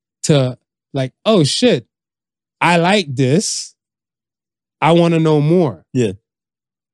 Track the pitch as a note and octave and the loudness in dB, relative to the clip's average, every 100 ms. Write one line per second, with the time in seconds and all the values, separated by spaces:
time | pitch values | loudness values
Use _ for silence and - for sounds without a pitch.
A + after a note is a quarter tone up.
0 | _ _ - D3 B2+ A#2+ _ _ _ C#3 | _ _ 0 0 0 -6 _ _ _ -8
1 | C3 _ - A3 C#3+ - B3 D#3+ - _ | -8 _ -2 0 0 0 0 0 -6 _
2 | _ _ _ _ _ - D3+ F3 E3 G#3 | _ _ _ _ _ -4 0 2 2 0
3 | D3 B2 B2+ D#3 - - - _ _ _ | -2 -2 0 0 -2 -8 -12 _ _ _
4 | _ _ _ _ _ _ _ - D3 E3+ | _ _ _ _ _ _ _ -4 0 2
5 | E3+ E3 D#3+ D3+ D3 F3 D#3+ F#2+ _ C3 | 2 2 0 0 2 0 0 -6 _ -4
6 | A#2 F#2+ _ _ _ _ _ _ _ | -4 -4 _ _ _ _ _ _ _